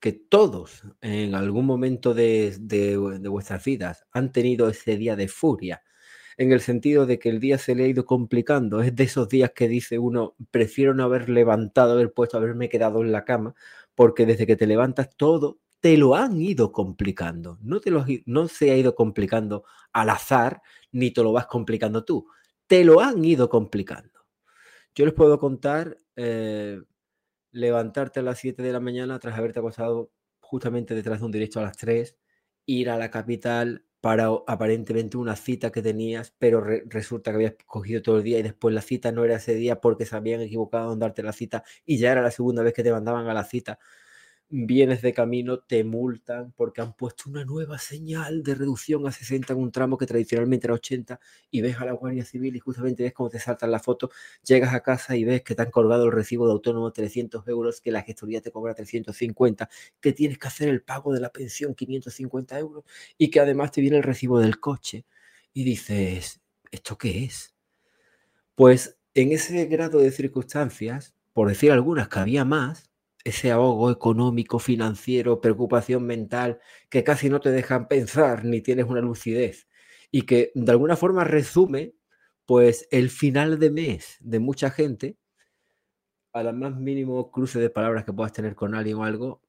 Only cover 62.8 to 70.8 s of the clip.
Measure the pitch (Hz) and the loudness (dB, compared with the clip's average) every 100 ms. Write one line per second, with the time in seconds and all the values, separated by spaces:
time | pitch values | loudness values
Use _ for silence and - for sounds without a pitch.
62.8 | - - - - 151 151 143 139 139 - | -20 -20 -20 -2 2 4 4 2 -2 0
63.8 | 139 147 139 123 127 120 110 - - - | 2 2 2 -2 0 4 4 2 -6 -8
64.8 | - 110 - _ _ _ _ 135 127 110 | -10 -14 -16 _ _ _ _ -4 -2 -4
65.8 | - 104 92 92 - - _ _ _ - | -4 -4 -2 -4 -10 -18 _ _ _ -18
66.8 | - 110 113 92 131 - - _ _ _ | -16 -8 -6 -6 -8 -10 -20 _ _ _
67.8 | _ _ _ _ _ _ _ - 127 127 | _ _ _ _ _ _ _ 8 8 8
68.8 | - - _ 139 131 156 160 175 151 160 | 2 -14 _ 0 2 0 -2 -4 -2 -2
69.8 | 165 151 135 135 135 131 120 147 131 - | 2 4 4 2 -6 -6 -6 -4 -4 -6